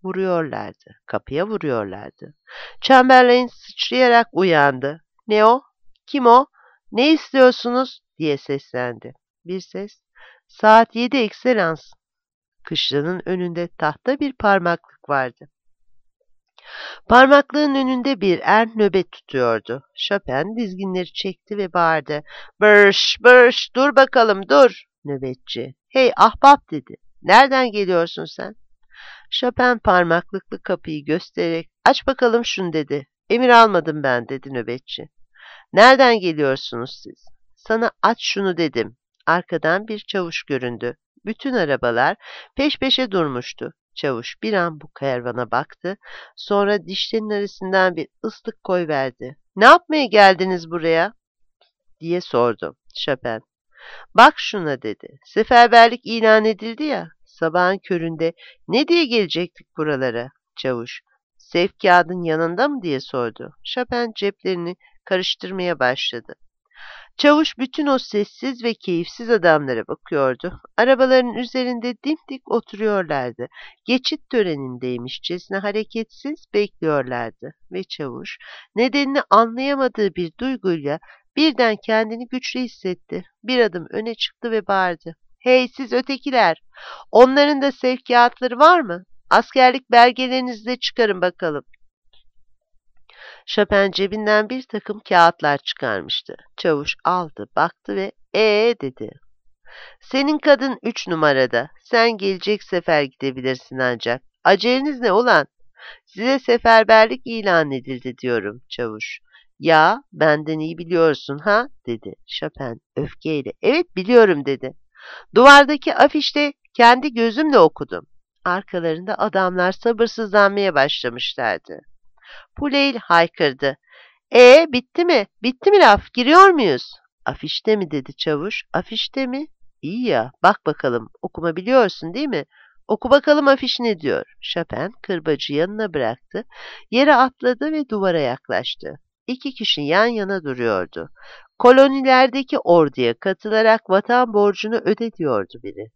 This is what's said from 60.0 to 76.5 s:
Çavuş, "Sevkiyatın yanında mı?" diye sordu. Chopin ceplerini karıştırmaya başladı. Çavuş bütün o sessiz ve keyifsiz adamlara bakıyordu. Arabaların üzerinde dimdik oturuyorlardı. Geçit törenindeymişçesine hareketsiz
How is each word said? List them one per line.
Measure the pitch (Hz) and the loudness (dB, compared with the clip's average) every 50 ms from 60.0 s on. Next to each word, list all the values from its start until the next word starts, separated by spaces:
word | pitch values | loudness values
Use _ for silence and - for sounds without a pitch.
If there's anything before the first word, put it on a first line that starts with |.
| 131 127 113 117 120 131 _ _ _ _ _ | -4 -4 -4 -6 -8 -10 _ _ _ _ _
Çavuş, | - - 135 127 117 117 127 - - _ _ _ _ _ _ _ _ | -10 -8 -6 -6 -6 -8 -12 -16 -20 _ _ _ _ _ _ _ _
"Sevkiyatın | _ _ - 180 175 196 _ _ - 196 175 180 175 160 185 180 170 | _ _ -2 -2 -2 -2 _ _ 0 4 4 4 4 0 -6 -8 -4
yanında | 165 156 160 165 165 175 180 254 294 | -4 -4 -2 -2 -4 -2 -2 -4 -4
mı?" | 294 262 | -4 -6
diye | 185 170 143 131 | -6 -6 -6 -6
sordu. | - - - 131 120 113 104 _ 123 - _ _ - | -8 -8 -6 -6 -6 -6 -8 _ -20 -20 _ _ -16
Chopin | - - 254 247 _ - 240 240 233 220 | -12 -10 -10 -8 _ -6 -6 -6 -8 -8
ceplerini | - 202 202 196 _ _ 185 190 175 170 170 180 _ _ _ _ _ _ | -6 -8 -8 -8 _ _ -8 -6 -6 -8 -10 -12 _ _ _ _ _ _
karıştırmaya | - 190 185 185 - - _ - 185 190 190 180 175 170 131 | -6 -4 -4 -4 -6 -8 _ -10 -12 -10 -6 -6 -6 -4 -2
başladı. | 131 123 131 135 - - - 120 - _ - _ _ _ _ _ _ _ _ - - - - - - _ _ _ | -2 -2 -2 -2 -6 -8 -8 -10 -14 _ -20 _ _ _ _ _ _ _ _ -20 -20 -20 -20 -20 -20 _ _ _
Çavuş | - 294 294 302 320 - - - | 4 4 4 4 2 -2 -4 -8
bütün | 254 254 - - 302 285 | -10 -8 -6 -6 -2 -2
o | 269 247 | -2 -2
sessiz | - - - 208 202 - _ _ - 262 269 240 220 | -4 -4 -4 -4 -4 -4 _ _ -10 -10 -10 -6 -6
ve | 233 220 | -6 -6
keyifsiz | _ - - 175 165 175 - - - 233 226 | _ -8 -6 -6 -6 -6 -8 -12 -16 -4 -2
adamlara | 226 214 165 175 156 151 147 135 127 113 104 - | -2 2 4 4 2 4 2 -2 -4 -6 -6 -8
bakıyordu. | 151 _ _ - 180 147 139 131 127 - - 180 - - _ - _ - | -10 _ _ -6 -4 -2 -2 -2 -2 -4 -10 -14 -14 -14 _ -12 _ -2
Arabaların | 226 247 269 240 262 254 262 262 247 247 214 | 2 2 4 2 4 2 4 2 2 0 -6
üzerinde | 220 254 233 - 262 254 247 247 233 220 247 247 _ - | -8 -10 -8 -6 -6 -4 -4 -6 -6 -8 -10 -10 _ -6
dimdik | 277 311 311 _ - 269 262 _ - | -8 -8 -8 _ -16 -18 -18 _ -6
oturuyorlardı. | - 233 - _ - 196 220 214 208 196 180 151 156 139 131 123 117 - 120 127 _ - - - _ _ _ | -6 -6 -6 _ -12 -6 -4 -2 -2 -2 -4 -4 -4 -6 -6 -6 -8 -10 -14 -14 _ -20 -20 -20 _ _ _
Geçit | - - - 254 - 320 294 _ _ | -2 -2 -2 -2 -4 -8 -8 _ _
törenindeymişçesine | - 240 208 180 160 139 135 131 127 123 123 127 127 120 120 123 - - - - 175 180 - _ 190 196 | -2 -2 -2 -2 -4 -6 -8 -10 -10 -8 -8 -8 -8 -8 -10 -12 -14 -14 -12 -12 -12 -12 -10 _ -10 -8
hareketsiz | 196 208 202 214 220 - - 226 226 _ _ - - 277 302 - _ _ | -6 -6 -6 -6 -8 -8 -10 -10 -10 _ _ -16 -12 -12 -12 -12 _ _